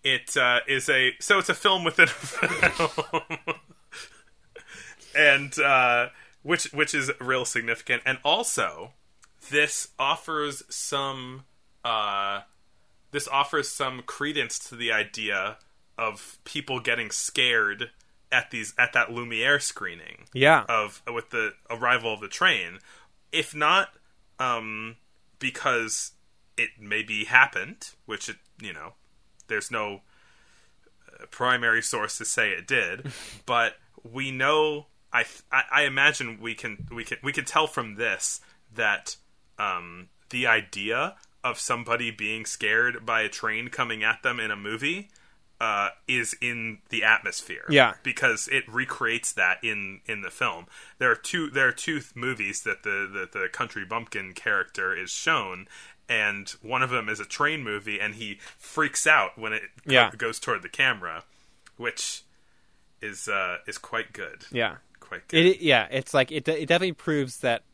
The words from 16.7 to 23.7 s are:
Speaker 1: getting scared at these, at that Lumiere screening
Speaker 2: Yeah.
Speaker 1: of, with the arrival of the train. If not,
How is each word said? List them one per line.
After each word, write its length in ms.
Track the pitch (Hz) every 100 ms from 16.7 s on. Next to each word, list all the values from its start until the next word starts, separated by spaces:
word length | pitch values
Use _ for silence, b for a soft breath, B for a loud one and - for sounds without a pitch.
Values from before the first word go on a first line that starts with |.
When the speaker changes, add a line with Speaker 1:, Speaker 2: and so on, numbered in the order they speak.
| 127
Speaker 1:
getting 320 | 117 120 110
scared 800 | - - - 127 117 104 101 117 _ _ _ _
at 180 | 131 -
these, 220 | 120 107 -
at 160 | 123
that 180 | 127 117
Lumiere 480 | 117 120 113 123 143
screening 680 | - - 95 85 78 - -
Speaker 2:
Yeah. 300 | 127 139 160 107
Speaker 1:
of, 320 | 113 104 - -
with 200 | 117 -
the 220 | 120 107 - _
arrival 440 | 117 123 123 113
of 80 | 107
the 60 | 104
train. 500 | - 185 127 87 92 b b b _ _
If 200 | 160 151
not, 360 | 151 151